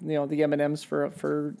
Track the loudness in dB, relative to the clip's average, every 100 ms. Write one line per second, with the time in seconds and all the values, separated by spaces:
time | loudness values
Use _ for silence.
0 | -2 -2 0 2 2 4 2 0 -2 -2
1 | -2 -2 -2 0 -2 -6